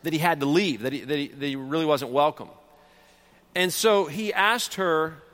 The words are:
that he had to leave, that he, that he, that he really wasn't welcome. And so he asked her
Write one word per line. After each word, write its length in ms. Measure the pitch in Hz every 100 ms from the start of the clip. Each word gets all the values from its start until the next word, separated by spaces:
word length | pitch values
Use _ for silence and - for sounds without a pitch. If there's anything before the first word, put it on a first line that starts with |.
that 100 | 165
he 60 | 156
had 220 | 175 156
to 60 | 139
leave, 360 | 160 202 113
that 100 | 123
he, 80 | 135
that 180 | 117 147
he, 100 | 143
that 180 | 139 143
he 100 | 135
really 300 | 135 160 160
wasn't 240 | 143 127
welcome. 380 | 131 147 143 101 - _ - _ _ _ _ _ _ _
And 180 | 180 180
so 340 | - 220 202 160
he 260 | 160 214
asked 420 | - 202 233 -
her 460 | - 185 160 160 151 -